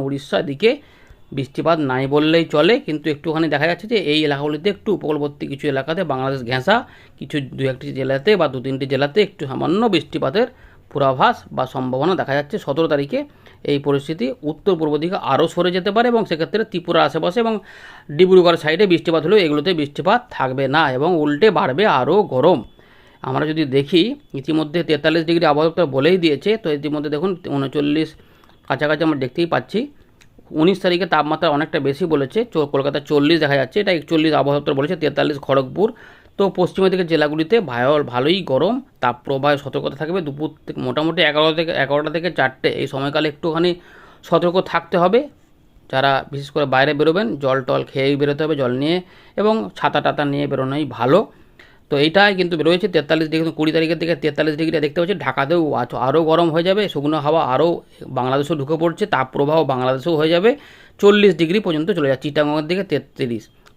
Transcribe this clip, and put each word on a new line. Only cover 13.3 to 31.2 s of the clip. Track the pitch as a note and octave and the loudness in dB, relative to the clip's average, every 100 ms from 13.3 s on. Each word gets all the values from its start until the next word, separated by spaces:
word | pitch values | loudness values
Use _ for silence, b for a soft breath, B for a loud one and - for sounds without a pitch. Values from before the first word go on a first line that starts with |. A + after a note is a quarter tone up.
| b b b - | b b b -2
এই | C#3+ | -2
পরিস্থিতি | C#3+ C#3 C#3+ D#3+ B3 B3 D3+ | 0 -2 -2 -6 -6 -6 -8
উত্তর | D3+ G3+ E3+ | -4 -2 0
পূর্ব | D#3 D3+ | 0 -2
দিকে | E3+ F#3+ B2 | -2 -4 0
আরও | C3+ E3 | 0 0
সরে | F3 F3+ F#3 | 0 -2 -2
যেতে | G3 G#3+ | -2 0
পারে | A#3+ | 2
এবং | A#3 G3 | 0 0
সেক্ষেত্রে | D#3 D3+ D#3 A3 | -4 -2 -4 -4
ত্রিপুরার | F3 E3+ E3 D3+ | -6 0 2 2
আশেপাশে | D#3+ F3 A#3+ | 0 -2 0
এবং | A3+ G#3+ - B B B B D3 | -2 -2 -8 B B B B 2
ডিব্রুগড় | F#3 F#3 F3 E3 | 6 8 6 4
সাইডে | D3+ E3+ G#3 | 2 2 4
বৃষ্টিপাত | E3+ F3 D#3+ D#3 | 2 2 0 4
হলেও | G#3+ E3 | 4 4
এগুলোতে | D3 D#3 E3 | 2 0 -2
বৃষ্টিপাত | C#3+ D3+ D#3+ A#3+ - - | -2 -2 0 0 -2 -4
থাকবে | C3 C3 C3+ D3+ | -2 0 0 2
না | D3+ B2+ | 2 0
এবং | D#3+ E3+ | 0 2
উল্টে | D3+ D3 A3 D#3 | 0 4 4 4
বাড়বে | C#3+ C#3 G#3+ C#3+ | 0 2 2 2
আরও | B2 G3 F3+ | 2 2 2
গরম। | C3 E3 D#3 - - b b b b | 2 4 4 0 -16 b b b b
আমরা | C3 C3 D3+ | -6 -4 -2
যদি | D#3 C#3+ C3+ | -2 0 0
দেখি, | C#3+ F3+ G#3+ C#4+ _ C#3+ | 2 2 2 -2 _ -10
ইতিমধ্যে | C3+ D#3 D#3 E3+ D#3+ | -2 -2 -2 -2 -2
তেতাল্লিশ | D3 D#3+ E3 D#3+ | 0 2 0 2
ডিগ্রি | E3+ D#3+ | 2 2
আবহাওয়া | C#3+ D#3+ | 2 2
দপ্তর | E3+ D#3 C3 | 0 0 2
বলেই | D3 F#3 | 2 4
দিয়েছে, | E3 C#3 G3 A3 | 2 0 0 -2
তো | E3 C#3+ | -2 -4
ইতিমধ্যে | D3 D3 C#3+ D3 | -4 -4 -4 -2
দেখুন | F#3+ F3 - C#3 | -2 -4 -4 -4
ঊনচল্লিশ | C3+ D3 C#3+ D3+ D#3 - b b b b b | -2 -2 0 0 -2 -8 b b b b b
কাছাকাছি | C3+ D3+ D#3 D#3+ | -2 0 0 0
আমরা | C#3+ | 0
দেখতেই | C3 - E3+ | -4 -4 -2
পাচ্ছি। | C#3 - G3+ C#4+ - b b b _ - D#3 | -2 -2 -6 -6 -10 b b b _ -8 0
উনিশ | E3+ G3 | 2 2
তারিখে | F#3+ F3 F#3 | 0 0 0
তাপমাত্রা | D3+ | 0